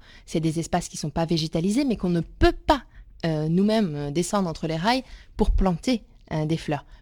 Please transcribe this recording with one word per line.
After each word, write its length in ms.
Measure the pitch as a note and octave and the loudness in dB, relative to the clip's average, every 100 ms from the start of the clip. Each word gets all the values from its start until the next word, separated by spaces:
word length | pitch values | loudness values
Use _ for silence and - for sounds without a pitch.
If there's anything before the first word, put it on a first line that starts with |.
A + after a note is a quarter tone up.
| - - - | -12 -20 -6
C'est 140 | E3+ | -2
des 180 | D#3+ D#3+ | 0 -2
espaces 300 | D3+ F3+ - | -2 -2 -4
qui 100 | - | -8
sont 140 | D#3 | -6
pas 140 | E3 E3 | -2 0
végétalisés, 600 | E3+ D#3+ E3+ F#3 A3 C#4+ | 0 0 -2 0 0 0
mais 100 | G3 | 0
qu'on 140 | F3+ | 0
ne 120 | E3+ | 0
peut 300 | E3 - F4 | -2 2 2
pas, 300 | - - C#4 - - - - E3+ | 2 0 0 -2 -20 -20 -6 -2
euh, 200 | D#3 D#3 | 0 0
nous-mêmes, 460 | F3 G#3 A3+ F#3+ | 2 4 2 0
euh, 180 | D3 C#3+ | -2 -4
descendre 380 | D3 F3 G#3 F3+ | -2 0 0 -2
entre 160 | D#3 D#3+ | -4 -4
les 100 | D#3+ | -2
rails 280 | G3+ C4 - - - - | 0 0 -2 -16 -8 -2
pour 140 | G#3+ | 2
planter, 500 | - G3 E3 - A#3+ - - - | 4 2 2 0 -2 -4 -20 -8
euh, 140 | D#3 D#3 | -4 -2
des 120 | D#3+ | -2
fleurs. 280 | - D3 - - | -2 -6 -6 -20